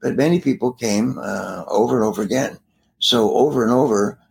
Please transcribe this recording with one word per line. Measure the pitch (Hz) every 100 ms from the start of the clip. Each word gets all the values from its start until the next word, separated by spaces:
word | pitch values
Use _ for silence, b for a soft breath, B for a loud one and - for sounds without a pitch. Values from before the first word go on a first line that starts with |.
But | 131 123
many | 147 175
people | - - 123
came, | 127 117 104 123 -
uh, | 101 98 95 92 -
over | 104 120 127
and |
over | 110 101
again. | 104 127 139 - _ _ _ -
So | - 120 107
over | - 143 135
and | 113
over, | 127 139 104 101 - _